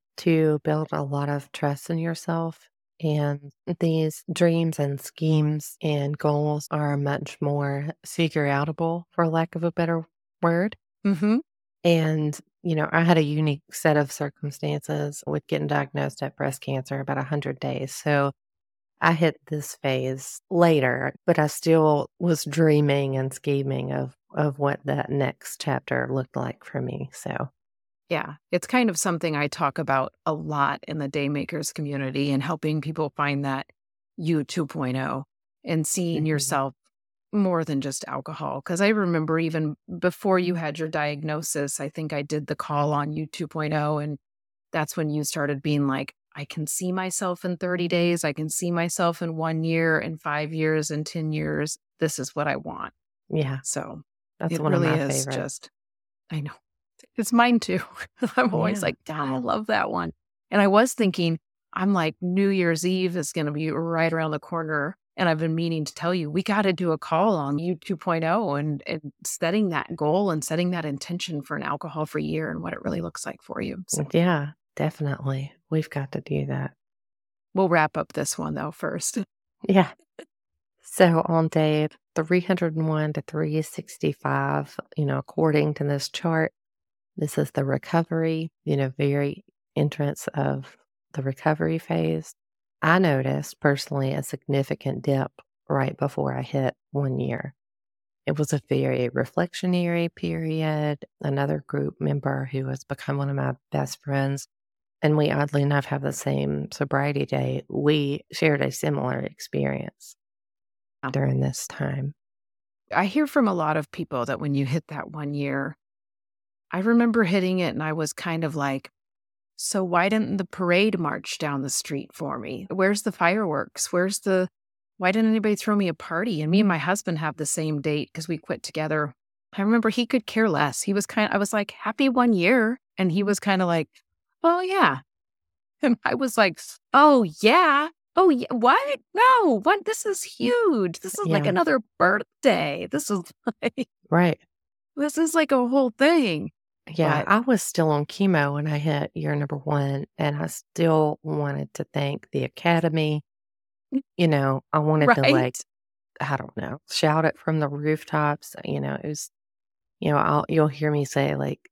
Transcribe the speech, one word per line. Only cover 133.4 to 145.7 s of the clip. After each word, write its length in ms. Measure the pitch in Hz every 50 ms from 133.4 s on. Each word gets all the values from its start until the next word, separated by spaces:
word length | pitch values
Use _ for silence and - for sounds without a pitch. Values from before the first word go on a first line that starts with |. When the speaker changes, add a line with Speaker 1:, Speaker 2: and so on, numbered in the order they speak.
Speaker 2:
kinda 260 | - 208 190 185 185
like, 220 | 175 170 165 156 - _ _ _ _ _ _ _ _ _ _ -
"Oh, 160 | 330 349 359
yeah." 400 | 370 370 381 392 285 156 147 135 - _ _ _ _ _ _ _ _ _ _ _ _ _ _ _
And 160 | - 254 233 - -
I 100 | - -
was 240 | 247 269 247 - 233
like, 220 | 208 185 156 - - - - - _ _
"Oh, 320 | - 277 294 302 285 247 214 165 156 -
yeah? 460 | 202 214 285 349 370 311 277 285 302 330 - _ _ _ _
Oh, 140 | 349 381 349
yeah. 180 | 285 247 - -
What? 500 | 262 233 233 247 320 480 554 587 554 - _ _ -
No, 460 | 403 494 523 523 480 403 311 233 196
what? 240 | 208 320 415 403 -
This 180 | 415 440 - -
is 160 | 427 381 -
huge. 800 | - - - - 233 480 480 480 453 370 294 220 190 175 165 -
This 180 | - 190 - -
is 80 | 403 160
like 160 | 160 151 147
Speaker 1:
Yeah. 60 | -
Speaker 2:
another 300 | 180 349 339 320 285 254 214 - _ -
birthday. 880 | 175 180 202 208 - - _ _ - - - 175 156 147 143 170 180 -
This 200 | - 294 - -
is 120 | 208 180 170 - - _ _
<laughs> 160 | 240 - -
like 260 | - 233 - - 240 - _ _ _ _
Speaker 1:
Right. 280 | 165 170 180 170 151 - _ _ _ _ _ _ _ _ _ _ _
Speaker 2:
this 200 | 285 285 302 - 311
is 160 | 330 311 320
like 180 | 330 311 -
a 140 | 277 254 247
whole 220 | 240